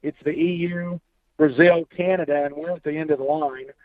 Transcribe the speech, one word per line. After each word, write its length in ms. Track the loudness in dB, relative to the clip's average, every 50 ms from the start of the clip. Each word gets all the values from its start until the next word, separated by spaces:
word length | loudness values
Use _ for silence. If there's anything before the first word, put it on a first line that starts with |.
| -8
it's 140 | -8 -8 _ -4
the 80 | -4
E 220 | -2 0 0 0 0 -2 -4 -4
U, 300 | -4 -6 -8 -8 -10 -10 -12 _ _ _ _ _ _ 0
Brazil, 480 | 0 2 6 6 6 8 6 6 2
Canada, 580 | -4 -4 -4 -2 0 0 0 0 0 0 0 -2
and 100 | -2 -4
we're 160 | -8 -8 -8
at 120 | -8 -6 -6
the 140 | -6 -4 -4
end 120 | -2 -2
of 100 | -2 -2
the 40 | 0
line. 440 | 0 0 0 0 -2 -4 -6 -14 -16 -20 _ _